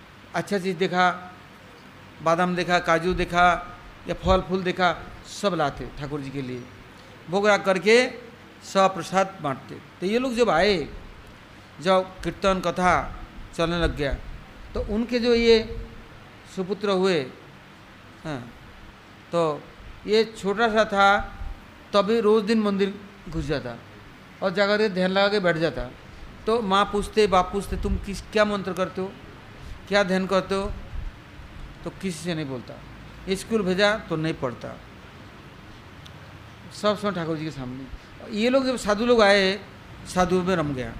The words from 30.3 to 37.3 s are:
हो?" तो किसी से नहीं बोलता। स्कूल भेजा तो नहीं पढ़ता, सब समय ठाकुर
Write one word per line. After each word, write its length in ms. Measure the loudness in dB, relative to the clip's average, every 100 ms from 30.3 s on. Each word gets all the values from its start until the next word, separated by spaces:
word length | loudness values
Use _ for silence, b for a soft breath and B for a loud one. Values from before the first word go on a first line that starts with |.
| 0 0 -2
हो?" 160 | -4 -8 -10 -10 -10 -12 -18 -20 -18 -16 -16 -12
तो 60 | -12
किसी 340 | -8 -8 -6
से 120 | -6 -6
नहीं 100 | -6
बोलता। 280 | -8 -10 -16 -18 -18 -18 -12 -6
स्कूल 320 | -6 -2 -2
भेजा 360 | 0 2 2 2
तो 180 | -2 -2
नहीं 180 | -2
पढ़ता, 440 | -2 -6 -6 -12 -14 -18 -20 -20 -20 -20 -20 -20 -20 -20 -20 -20 -20 -20 -20 -20 -20 -20 -20 -18 -2
सब 160 | -2 0
समय 140 | -2
ठाकुर 260 | -4 -4